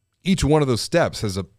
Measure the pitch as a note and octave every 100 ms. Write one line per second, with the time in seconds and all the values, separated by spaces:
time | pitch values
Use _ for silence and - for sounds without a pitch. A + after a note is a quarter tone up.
0 | _ _ - F#3+ C#3 D3+ C#3 A2+ - E3+
1 | C3 - A2 F#2+ F#2